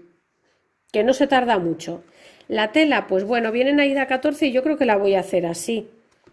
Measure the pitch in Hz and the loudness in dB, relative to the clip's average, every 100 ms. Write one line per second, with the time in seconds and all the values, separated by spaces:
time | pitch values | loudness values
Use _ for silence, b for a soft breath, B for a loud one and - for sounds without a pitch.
0 | - _ _ _ _ _ _ _ _ 214 | -20 _ _ _ _ _ _ _ _ 0
1 | 226 262 277 262 240 208 170 160 - 170 | 2 2 2 2 2 0 0 -6 -8 -12
2 | - b b b b 220 214 311 311 233 | -14 b b b b -4 0 2 2 2
3 | - 190 202 240 233 233 269 294 277 269 | 0 -2 0 -2 0 0 2 2 2 0
4 | 262 262 302 294 294 247 311 302 254 202 | -2 -2 -2 0 0 0 0 0 2 2
5 | 196 196 180 185 170 170 - 226 208 _ | 2 0 0 -2 -2 -6 -6 -6 -8 _
6 | _ _ _ | _ _ _